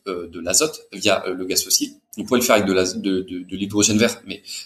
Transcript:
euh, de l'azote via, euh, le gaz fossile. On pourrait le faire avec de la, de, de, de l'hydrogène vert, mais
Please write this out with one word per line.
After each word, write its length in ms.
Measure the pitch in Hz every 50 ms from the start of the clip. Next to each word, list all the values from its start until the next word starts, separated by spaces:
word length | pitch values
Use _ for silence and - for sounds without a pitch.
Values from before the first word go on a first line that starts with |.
| -
euh, 200 | 101 90 87 85 85
de 100 | 82 87
l'azote 480 | 80 85 95 - 151 156 - - - _ 104
via, 300 | 95 98 104 95 92 -
euh, 80 | 92 90
le 100 | 92 92
gaz 180 | 92 95 90 -
fossile. 280 | - - - 151 123 - _ _ _ -
On 60 | 110 -
pourrait 160 | - 127 120
le 60 | 123
faire 100 | - 117
avec 120 | 104 98
de 60 | 98 95
la, 120 | 92 92
de, 360 | 90 101 113 98 98 95 92
de, 220 | 92 92 90 90 90
de 120 | - 95
l'hydrogène 440 | 95 101 98 101 104 104 - 104 107
vert, 200 | 117 113 - - -
mais 160 | 98 92 - - - - - -